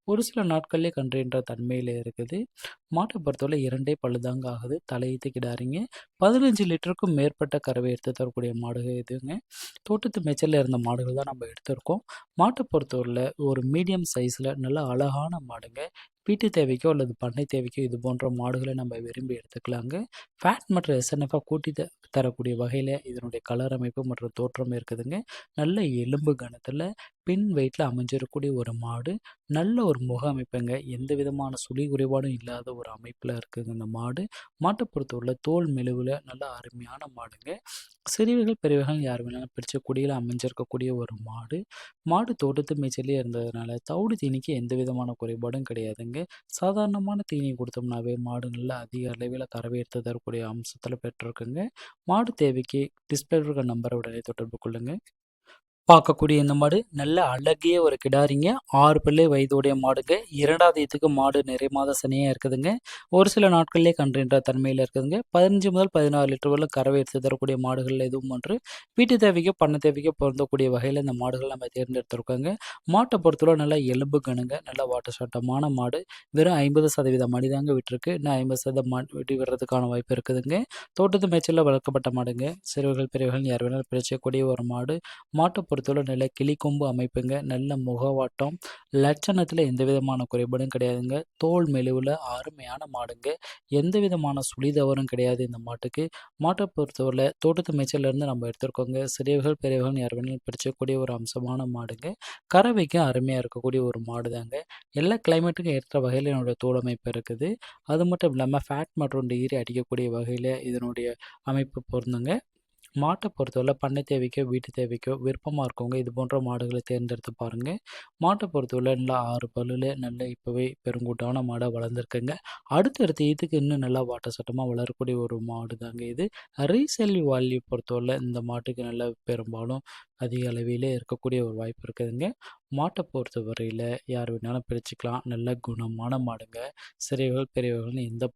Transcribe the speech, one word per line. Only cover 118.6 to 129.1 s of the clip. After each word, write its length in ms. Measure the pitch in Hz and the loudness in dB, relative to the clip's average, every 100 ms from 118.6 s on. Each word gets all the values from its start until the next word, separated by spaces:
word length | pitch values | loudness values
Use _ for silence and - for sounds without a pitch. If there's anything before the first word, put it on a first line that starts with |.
| 123 127 131 | -2 0 2
நல்லா 240 | 127 127 127 | 2 0 0
ஆறு 240 | 120 120 117 | 0 -4 -4
பல்லுல 440 | 123 123 127 135 135 | -6 -4 -2 -4 -4
நல்ல 320 | 123 120 127 | -6 -6 -8
இப்பவே 380 | 120 - 123 127 - | -8 -6 -2 -2 -4
பெருங்கூட்டான 640 | 127 120 120 117 120 131 | -6 -4 -4 -4 -2 -2
மாடா 240 | 123 117 123 | -2 -2 -4
வளர்ந்துருக்குங்க. 680 | 117 117 120 117 123 123 - - - - | -4 -4 -6 -4 -4 -4 -8 -12 -16 0
அடுத்தடுத்த 580 | 240 262 269 190 156 | 2 4 2 0 2
ஈத்துக்கு 360 | 147 151 175 156 | 0 0 0 0
இன்னும் 240 | 143 143 127 | 2 0 0
நல்லா 180 | 131 | 0
வாட்ட 260 | 123 120 120 | -2 -6 -8
சட்டமா 360 | - 120 123 127 | -10 -6 -4 -4
வளரக்கூடிய 500 | 120 120 - 127 123 | -4 -4 -4 -4 -2
ஒரு 200 | 117 117 | -4 -6
மாடு 380 | 113 117 113 113 | -6 -8 -8 -10
தாங்க 260 | 117 117 120 | -12 -10 -8
இது. 220 | 123 202 - - - | -4 -6 -6 -14 -2
ரீசேல் 540 | 143 220 294 - 214 190 | 2 2 2 0 2 2
வேல்யூ 380 | 147 131 127 127 - | 2 2 2 -2 -4
பொறுத்தவரை 500 | 120 - 123 123 135 | -6 -4 -4 -2 -2
இந்த 220 | 123 120 | -4 -4
மாட்டுக்கு 420 | 120 120 123 123 | -6 -6 -6 -8
நல்ல 280 | 117 117 120 | -6 -6 -6